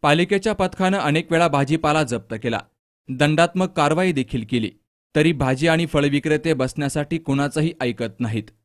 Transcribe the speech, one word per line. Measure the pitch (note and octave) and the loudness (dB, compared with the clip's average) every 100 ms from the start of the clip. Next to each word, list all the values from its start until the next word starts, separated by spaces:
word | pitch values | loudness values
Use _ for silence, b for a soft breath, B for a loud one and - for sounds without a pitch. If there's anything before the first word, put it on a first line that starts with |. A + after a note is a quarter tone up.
पालिकेच्या | D3 D3+ F#3 G3+ G#3 | 2 2 2 0 -2
पथकानं | G3+ F#3 - F#3 G3 | 0 -2 0 0 0
अनेक | D3 D#3 D#3 | 0 0 0
वेळा | E3 E3+ | 2 2
भाजीपाला | C#3+ C#3 D#3+ D#3 D3+ | 2 0 0 2 0
जप्त | C#3+ A#2 - A2+ | 0 -4 -6 -8
केला, | A#2+ A2 - _ _ _ - | -4 -4 -8 _ _ _ -12
दंडात्मक | C3 D3 E3 E3+ F#3 F#3 F3+ | 0 2 4 2 0 -2 0
कारवाई | D3 D#3+ F#3 | 0 2 0
देखील | D3 B2+ B2+ A2 | 0 -4 -6 -4
केली, | B2 G#2+ - _ _ _ D3+ | -2 -4 -8 _ _ _ 2
तरी | D#3 | 2
भाजी | D#3+ C3 C3 E3 | 2 0 0 2
आणि | D#3+ E3+ | 2 2
फळ | D3+ C#3+ | 0 2
विक्रेते | C#3+ D3+ D3+ E3 | 0 0 0 0
बसण्यासाठी | C#3+ C3 - C#3+ D3+ D3 E3 | 0 -2 -2 -4 -4 -4 -6
कुणाचंही | D#3+ C#3 C#3+ D#3 D#3 E3 | -2 -2 0 0 -2 -2
ऐकत | B2+ A#2 A#2 - | -6 -4 -8 -4
नाहीत. | A#2 A2+ A2 _ | -4 -4 -8 _